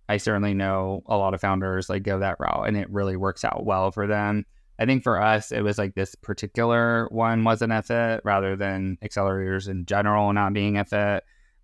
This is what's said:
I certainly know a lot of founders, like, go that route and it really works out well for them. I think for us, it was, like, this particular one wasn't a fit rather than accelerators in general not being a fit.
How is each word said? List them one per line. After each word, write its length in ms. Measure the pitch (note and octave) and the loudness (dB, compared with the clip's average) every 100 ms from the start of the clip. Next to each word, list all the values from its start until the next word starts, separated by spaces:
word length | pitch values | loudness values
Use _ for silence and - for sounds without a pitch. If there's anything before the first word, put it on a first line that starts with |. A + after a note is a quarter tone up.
| - | -4
I 100 | G#2 | -2
certainly 360 | A2+ G2+ G#2 | 0 0 0
know 480 | G2 G2 F#2+ F#2+ G2 - | 0 0 0 -2 -4 -2
a 100 | G#2 | 0
lot 160 | F#2+ | 2
of 80 | F#2+ | 0
founders, 480 | G2+ F#2+ F#2+ F#2 F#2 | 0 0 0 -2 -2
like, 140 | G2 | -4
go 160 | G2 F#2+ | -2 -2
that 200 | G2 E2+ | -2 -2
route 280 | - G1+ - | -2 0 0
and 100 | G#2 | -2
it 140 | F#2 | -2
really 240 | G2+ G2 F#2 | -2 -2 -2
works 280 | F#2+ - | -2 -2
out 220 | - - G#2+ | -4 -4 -2
well 240 | F#2+ F#2+ | 0 0
for 160 | G#2 G2+ | -2 -2
them. 400 | G#2 G#2 G#2 - - _ - | 0 0 -2 -4 -14 _ -2
I 80 | A#2 | 0
think 160 | C3 | 2
for 180 | B2 G2+ | 2 2
us, 320 | G#2+ A2 - | 4 2 0
it 100 | B2 | -2
was, 180 | G#2 G#2 | 0 0
like, 160 | G2 F#2+ | -2 -2
this 180 | G2 | -6
particular 920 | - - G2 G#2 - A#2 A#2 A#2 A#2 A#2 | -6 -10 -6 -6 0 2 4 2 2 0
one 340 | A2+ A2+ A2+ | 0 2 2
wasn't 300 | A2+ A2 A2+ | 2 2 2
a 80 | A2 | 0
fit 400 | - A#2 A#2 A2+ | 0 0 0 0
rather 320 | G#2 G2 G2 G2 | 0 2 2 0
than 440 | G2 F#2+ F#2+ F2+ | -2 -2 -4 -4
accelerators 640 | G#2 G#2 G2 F#2+ F#2+ F#2+ G2 | -6 -2 0 0 -2 -2 -4
in 200 | F#2+ F2 | -6 -2
general 440 | G2+ G#2 G#2 G2+ | 0 2 2 4
not 200 | G#2 G2 | 2 2
being 240 | G#2 G2+ G#2 | 2 0 0
a 80 | G2+ | 0
fit. 380 | G#2 G2+ G2 - _ _ _ | 0 0 0 -4 _ _ _